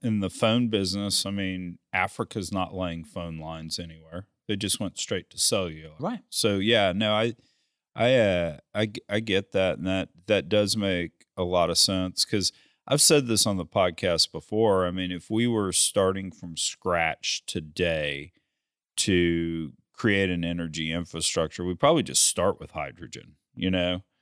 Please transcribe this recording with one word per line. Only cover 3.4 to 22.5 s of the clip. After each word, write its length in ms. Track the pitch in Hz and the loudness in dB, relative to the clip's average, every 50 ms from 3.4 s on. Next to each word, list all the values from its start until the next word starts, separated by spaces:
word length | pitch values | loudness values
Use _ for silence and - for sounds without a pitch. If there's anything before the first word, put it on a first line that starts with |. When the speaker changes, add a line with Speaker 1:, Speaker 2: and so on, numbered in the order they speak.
| 78 80 80 80 80 80 - - | -10 -10 -10 -10 -10 -8 -8 -8
Speaker 1:
anywhere. 480 | 85 82 80 80 80 80 82 92 101 - _ _ _ | -8 -12 -16 -20 -18 -14 -14 -14 -14 -14 _ _ _
They 100 | - 107 | -6 -4
just 220 | 98 107 101 - - | -4 -2 -4 -2 -4
went 180 | 107 92 - | -4 -6 -6
straight 320 | - - - 107 92 82 _ | -8 -6 -6 -6 -6 -6 _
to 80 | - | -4
cellular. 580 | - - - 117 104 95 85 78 78 78 78 76 - | -2 0 2 2 0 0 -4 -6 -10 -16 -18 -12 -8
Speaker 2:
Right. 240 | 135 196 247 214 - | -8 -8 -8 -8 -12
Speaker 1:
So, 300 | _ - - - 107 101 | _ -4 0 2 2 2
yeah, 340 | 98 98 110 117 110 101 92 | 2 4 4 6 6 6 4
no, 220 | 90 98 110 107 107 | 2 2 0 2 2
I, 220 | 107 113 120 113 - _ _ _ _ _ _ _ _ _ _ _ | 2 2 0 -2 -8 _ _ _ _ _ _ _ _ _ _ _
I, 200 | - 113 123 131 | 0 2 4 6
uh, 420 | 127 110 101 92 87 85 85 76 - - _ - | 6 6 4 4 2 0 -2 -4 -8 -16 _ -2
I 120 | 104 110 | -2 -2
g-, 140 | 107 101 - - | -2 -4 -8 -8
I 120 | - 104 110 | -4 -4 -4
get 320 | 113 110 95 95 104 - | 0 2 0 0 0 0
that, 260 | - 98 95 92 76 | 0 2 2 2 0
and 100 | - 85 | -2 -2
that, 220 | 92 95 95 90 - _ - _ | -2 -2 -2 -2 -6 _ -12 _
that 240 | - 107 98 71 82 | 0 0 0 2 2
does 260 | 104 104 104 98 110 | 2 2 2 2 0
make 520 | 113 101 98 92 87 87 80 - _ _ _ _ | -2 0 0 0 -2 -4 -6 -8 _ _ _ _
a 60 | - 90 | -6 -4
lot 260 | 90 90 87 85 82 | 0 2 2 2 4
of 80 | 85 | 4
sense, 480 | - - - 98 92 92 90 85 - - | 4 4 4 2 0 -2 -2 -2 -2 -2
'cause 260 | - - 104 92 - - _ _ _ _ _ _ | 0 0 0 0 -2 -4 _ _ _ _ _ _
I've 140 | - 135 147 | -2 2 4
said 260 | - - 160 147 135 | 6 6 6 4 4
this 180 | 117 113 104 - | 2 2 2 2
on 120 | 110 101 | 2 0
the 80 | 92 82 | -2 -4
podcast 640 | - - 104 95 92 85 - - 92 85 82 - - | -2 2 2 2 2 0 0 0 0 2 2 0 0
before. 560 | - 80 - - 107 107 113 110 98 95 90 | -2 -8 -10 -4 0 2 4 4 4 4 2
I 40 | 90 | 0
mean, 200 | 90 92 92 90 | -2 -4 -4 -4
if 180 | 90 85 - - | -6 -8 -8 -4
we 160 | 110 110 120 | -2 0 0
were 240 | 120 117 110 101 92 | 2 2 0 0 0
starting 600 | 87 - - - - 104 98 95 95 98 95 92 | 0 0 0 2 2 2 2 2 2 -2 -6 -10
from 260 | 82 - - 87 82 | -12 -12 -14 -12 -8
scratch 880 | - - - - - - 92 87 85 82 80 - - - - - - - | -6 -6 -6 -6 -6 -2 0 0 2 2 0 -2 -4 -6 -6 -6 -6 -8
today 880 | - - 90 78 76 76 - 90 85 82 78 76 73 71 71 69 - _ _ _ _ _ _ _ _ _ _ _ _ _ | -8 -8 -8 -8 -8 -4 -2 0 0 0 0 -2 -4 -4 -6 -10 -12 _ _ _ _ _ _ _ _ _ _ _ _ _
to 760 | - - - 95 90 87 85 85 82 85 82 82 82 80 69 64 _ _ _ _ | -2 0 2 4 4 4 4 2 0 -2 -2 -4 -6 -8 -8 -12 _ _ _ _
create 360 | - - 113 101 98 98 92 | 0 2 2 4 4 2 2
an 120 | 90 85 85 | 0 -2 -2
energy 480 | 85 85 85 85 82 76 82 80 80 | -2 -4 -4 -6 -6 -6 -6 -4 -4
infrastructure, 720 | 80 87 87 - - 82 82 - - 90 80 78 - - 87 | -4 -4 -6 -6 -6 -4 -4 -2 0 0 -2 -2 -4 -4 -4
we'd 160 | 90 90 - | -4 -2 2
probably 240 | - 143 170 160 101 | 4 4 4 2 0
just 200 | 73 - - - | 0 0 2 2
start 360 | - - - 87 98 | 2 2 2 0 0